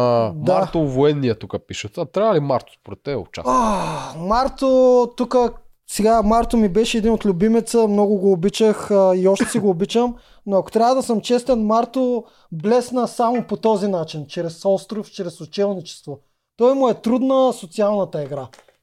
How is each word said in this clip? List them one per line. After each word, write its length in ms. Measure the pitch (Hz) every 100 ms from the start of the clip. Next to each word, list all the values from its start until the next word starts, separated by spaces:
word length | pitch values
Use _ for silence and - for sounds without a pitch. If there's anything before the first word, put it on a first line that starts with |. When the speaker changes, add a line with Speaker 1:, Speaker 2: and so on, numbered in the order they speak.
| 123 117 110
Speaker 1:
Да. 240 | 82 117
Speaker 2:
Марто 280 | 185 185 165
военния 540 | 147 131 147 147 127 107
тук 200 | 101 98 -
пише. 220 | 95 107 -
А 80 | 165
трябва 300 | 190 220 170
ли 40 |
Марто 340 | 143 123 -
според 260 | _ - 101
те 100 | 139
да 80 | 131
участва? 340 | 87 - 101 254
Speaker 1:
А, 600 | 220 190 160 151 - 156
Марто 500 | 180 233 277 - 269 262 254 247 240 -
тук, 180 | 240 254 240 - - _ -
сега 340 | - 208 226
Марто 360 | 214 226 - 233
ми 120 | 208
беше 280 | 185 226 233
един 160 | 220
от 120 | 220 208
любимеца, 640 | 170 220 226 220 233 220
много 300 | 202 202 208
го 140 | 196
обичах, 600 | 185 196 - 220 208 -
а, 220 | 202 190 185
и 120 | 185
още 180 | 196 226
си 140 | 233
го 100 | 196
обичам, 460 | 170 196 233 247 233 _ - 202
но 120 | 190
ако 140 | 185
трябва 240 | 220 233 262
да 80 |
съм 180 | 247 220
честен, 380 | - 240 240 240
Марто 640 | 214 220 240 262 254 240 233 _ -
блесна 560 | 160 190 247 240 247 233
само 360 | - 233 247
по 140 | - 208
този 300 | 220 208 202
начин, 380 | 180 160 156 143
чрез 380 | 175 165 165 196
остров, 460 | 190 - 214 196
чрез 300 | - 175 -
учелничество. 800 | 156 - 202 190 160 - - 139 _ _ _ -
Той 160 | 240
му 160 | 269 254
е 40 |
трудна 600 | - 226 247 262 269 262
социалната 680 | 247 185 - 208 208 170 156
игра. 240 | 139 139 127 - _ _